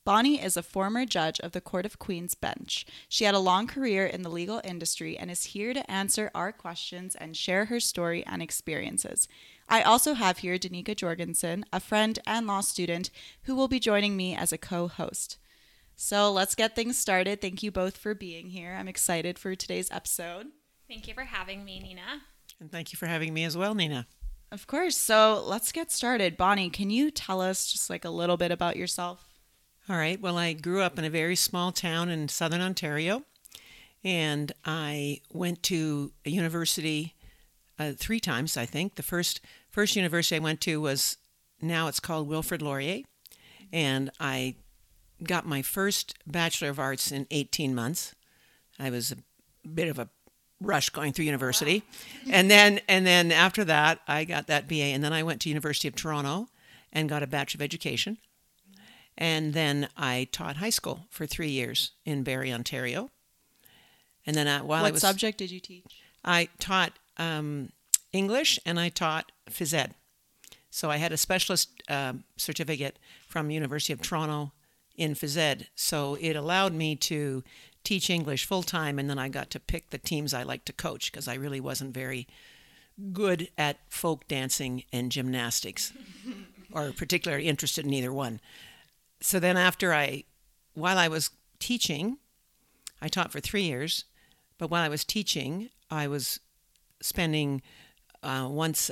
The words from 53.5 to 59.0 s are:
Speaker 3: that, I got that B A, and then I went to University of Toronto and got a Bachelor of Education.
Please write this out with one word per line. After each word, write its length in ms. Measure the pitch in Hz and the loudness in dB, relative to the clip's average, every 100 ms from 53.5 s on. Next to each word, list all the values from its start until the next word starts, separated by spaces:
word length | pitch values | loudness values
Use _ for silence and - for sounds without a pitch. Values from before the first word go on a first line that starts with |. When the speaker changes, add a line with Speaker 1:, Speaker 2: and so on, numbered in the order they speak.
| 214 | 4
Speaker 3:
that, 380 | 185 151 151 165 - | 4 6 6 4 0
I 160 | 151 | -2
got 240 | 160 165 143 | 0 -4 0
that 180 | 147 139 | 0 2
B 160 | 160 | 0
A, 40 | 143 | 2
and 120 | 135 | 2
then 80 | 151 | 2
I 100 | 160 | 0
went 180 | 160 131 | 0 -2
to 60 | 165 | -2
University 380 | 151 151 143 147 | -2 -2 -2 -2
of 80 | |
Toronto 540 | - 160 151 139 170 240 _ - - - | -4 -2 -2 0 -2 -6 _ -20 -20 -8
and 160 | 151 156 | -2 0
got 140 | 147 | 0
a 60 | 143 | 0
Bachelor 300 | 143 139 - | -2 -2 -4
of 40 | |
Education. 560 | 143 165 156 127 - 226 _ _ _ _ _ - - - | -6 -4 -4 -2 -2 -6 _ _ _ _ _ -20 -20 -20